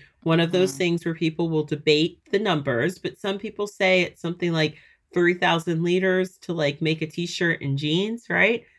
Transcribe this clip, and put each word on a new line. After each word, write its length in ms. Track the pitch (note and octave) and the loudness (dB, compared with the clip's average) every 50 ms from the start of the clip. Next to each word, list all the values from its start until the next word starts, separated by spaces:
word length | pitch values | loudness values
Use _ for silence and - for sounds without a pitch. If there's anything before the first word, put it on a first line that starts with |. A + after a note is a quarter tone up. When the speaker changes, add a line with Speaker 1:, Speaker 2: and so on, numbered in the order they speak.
| - _ _ _ - | -12 _ _ _ -2
Speaker 1:
one 180 | E3 E3 F3 | 0 2 2
of 120 | E3+ E3 F3+ | 2 2 2
those 200 | F3+ F#3 F#3 - | 2 2 0 0
Speaker 2:
Mm. 40 | - | -2
Speaker 1:
things 260 | F#3 F3 E3+ E3+ - | -2 -2 -2 -2 -2
where 100 | E3+ D#3+ | -4 -4
people 340 | - E3+ D#3+ D#3 - E3+ E3 | -2 -2 -2 -2 -2 -2 0
will 160 | D#3+ D#3 D3+ | 0 -2 -2
debate 560 | D3+ D#3 C#3+ - D#3 D3+ D3+ D#3+ D#3 - - _ - | -2 -4 -2 2 2 4 4 4 0 -2 -8 _ -4
the 80 | - G3+ | -2 -2
numbers, 600 | A3+ G#3 F3 D#3 C#3 C#3 B2 A#2 C3 F3 F#3 - | 0 0 0 0 0 -2 0 0 0 -2 -4 -4
but 200 | - E3 - - | -8 -10 -10 -8
some 200 | - G3+ G3+ G3+ | -6 -6 -6 -6
people 280 | A3+ G#3+ - - G#3 | -8 -10 -8 -8 -8
say 360 | G3+ - - G#3 F#3 F#3 F#3 F3 | -8 -4 -2 0 2 2 2 2
it's 180 | - - - | -2 -4 -8
something 320 | - E3+ F3 F3+ F3+ F3 E3 | -8 -8 -6 -4 -2 -2 0
like 240 | D#3+ D#3 D3+ D3+ - - - _ _ _ _ - | 2 0 0 -2 -6 -16 -20 _ _ _ _ 0
three 200 | F3+ F3 F3 F3+ | 2 2 2 2
thousand 480 | F3+ F#3 F3 E3+ E3 E3 F3+ E3+ D#3+ E3+ | 2 2 2 2 2 0 -2 -2 0 0
liters 540 | F3 F3+ F#3 F#3+ F#3+ F#3 F#3 F#3 F#3 - _ | 2 2 2 2 2 2 0 0 -2 -6 _
to, 140 | - - E3+ | -10 -8 -4
like, 300 | E3 D3+ C#3+ C#3+ D3 E3 | 0 0 -2 0 0 0
make 180 | D#3 D#3+ D#3 D#3+ | -2 0 -2 -4
a 40 | |
t-shirt 540 | D3+ - - F3 E3+ - - F3 E3+ D#3+ - - | -6 -6 -6 -6 -6 -4 -2 0 0 0 -2 -2
and 160 | C#3 C#3 C#3 | -4 -4 -2
jeans, 480 | D3+ D3+ D#3 F3 G3 G#3+ A3+ A#3 - - | -2 -2 0 0 0 -2 -4 -8 -8 -4
right? 360 | F3+ F3 F#3 G#3 A#3+ A#3 - _ _ | 0 2 2 2 2 0 -4 _ _